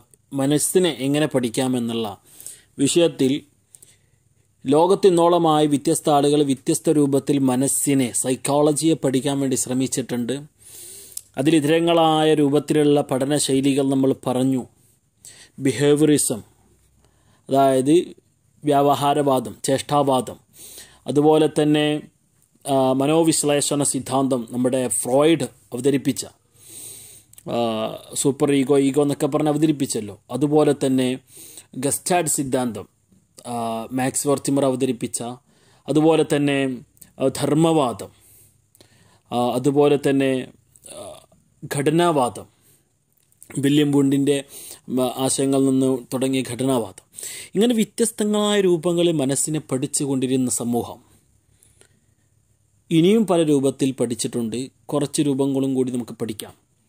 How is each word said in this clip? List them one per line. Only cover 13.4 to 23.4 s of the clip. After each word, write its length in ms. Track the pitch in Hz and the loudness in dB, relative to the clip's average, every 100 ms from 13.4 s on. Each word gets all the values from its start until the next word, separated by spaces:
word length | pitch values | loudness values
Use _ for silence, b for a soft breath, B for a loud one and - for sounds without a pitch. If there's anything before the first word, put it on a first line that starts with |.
| - 135 139 135 135 | 0 0 0 0 0
നമ്മൾ 260 | 135 135 131 135 | 2 0 0 -2
പറഞ്ഞു. 380 | 127 131 131 110 _ _ _ _ _ B B B - | -2 0 -2 -6 _ _ _ _ _ B B B -6
ബിഹേവിയറിസം, 840 | 135 117 143 147 151 143 - 113 - _ _ _ _ _ _ _ _ _ - | -4 0 2 4 4 4 0 -6 -10 _ _ _ _ _ _ _ _ _ -2
അതായത് 440 | 135 135 131 131 170 - - _ _ _ _ | 2 4 2 4 2 2 -10 _ _ _ _
വ്യവഹാരവാദം, 920 | 143 139 143 131 143 147 143 131 110 95 | 0 2 2 2 0 0 2 0 -2 -8
ചേഷ്ടാവാദം, 840 | - 135 - 147 139 127 110 82 _ B B B B B - | -4 -4 0 0 2 0 -2 -12 _ B B B B B -4
അതുപോലെ 420 | 139 151 156 151 151 | 2 4 4 4 2
തന്നെ, 400 | 151 151 151 151 - _ _ _ _ _ 143 | 0 2 0 -4 -8 _ _ _ _ _ -4
ആ, 220 | 135 131 | 0 2
മനോവിശ്ലേഷണ 920 | 135 139 160 165 151 | 0 2 2 2 0